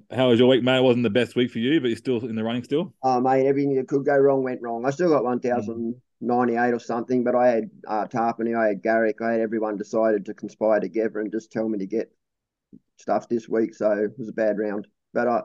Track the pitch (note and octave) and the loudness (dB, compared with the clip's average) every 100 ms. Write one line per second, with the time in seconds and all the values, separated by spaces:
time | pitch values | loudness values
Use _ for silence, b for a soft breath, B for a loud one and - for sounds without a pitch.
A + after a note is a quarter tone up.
0 | - A2+ B2+ A#2 B2+ B2+ B2 C3 C3 A#2+ | -6 0 4 6 6 6 4 4 4 4
1 | A#2 B2 A2 A#2+ B2 A#2 B2 D#3+ B2 A2 | 2 0 0 0 -2 -2 0 0 0 -4
2 | C3 A#2 A#2+ A2 A2 B2 - D3 F#3+ - | -4 -4 -4 -4 -4 -6 -4 -4 -4 -4
3 | C3 B2 C3 C3+ C3+ C#3 C#3 C3+ B2+ D3+ | -2 0 2 2 2 0 0 -2 -2 -2
4 | C#3 C#3 C#3 C3+ C3 B2 A#2+ A#2 C3 C#3+ | 2 4 4 2 -2 -6 -8 -4 -4 0
5 | F3 C3+ B2 B2 B2 A#2+ G#2 A#2 A#2 B2 | 2 2 0 -2 -2 -2 -4 -6 -6 -8
6 | _ _ A#2+ B2 A#2+ A#2 A#2+ A#2 - A#2 | _ _ -2 0 2 2 0 -2 -4 -6
7 | A2 B2+ A#2+ B2 B2+ A2+ G#2 - - G#2+ | -2 0 2 2 4 2 -2 -12 -6 -6
8 | F#2 A#2 A#2 A2+ A#2 A#2 A2 G2 A2+ A2+ | -4 -2 -2 -2 -2 0 0 0 0 2
9 | A2 G#2 A#2 A2+ A2 A2 G#2+ G2+ - A2+ | 2 0 -2 0 -2 -2 -2 -4 -4 0
10 | A2+ G#2+ G2+ - G#2 - A2 G#2 F2+ G#2+ | 2 2 -2 -12 -14 -2 0 2 0 -2
11 | A2 G#2+ G#2+ A2 - A2+ A2 G#2 F#2+ A2 | -2 -4 -6 -6 -6 -6 -4 -4 -4 -6
12 | - _ _ _ _ _ _ - _ _ | -6 _ _ _ _ _ _ -20 _ _
13 | - G#2 - A#2 - A2+ A2 - G#2+ G#2 | -2 -2 -2 -4 -2 -2 -2 0 0 2
14 | G#2 - G#2+ A2+ A2 G#2 G#2 G#2 - _ | -2 -6 -8 -2 0 0 -2 -6 -10 _
15 | _ A#2+ A#2+ A#2 | _ -2 0 -2